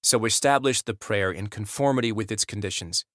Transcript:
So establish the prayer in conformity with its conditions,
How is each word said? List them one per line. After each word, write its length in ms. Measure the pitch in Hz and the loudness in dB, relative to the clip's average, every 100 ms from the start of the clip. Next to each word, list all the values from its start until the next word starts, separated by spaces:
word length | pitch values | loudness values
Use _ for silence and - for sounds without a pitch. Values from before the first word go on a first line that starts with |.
So 220 | - 123 | 2 2
establish 580 | 110 - 139 139 131 123 | 2 2 4 4 4 0
the 120 | - | -2
prayer 360 | 104 - 104 95 | -8 -2 0 0
in 160 | 85 101 | -2 -8
conformity 640 | - 104 - 139 131 117 | -8 -8 0 2 2 0
with 180 | 107 104 | -2 -4
its 140 | 110 | -4
conditions, 640 | - 104 98 - 85 85 - | -4 -4 -4 -6 -4 -6 -6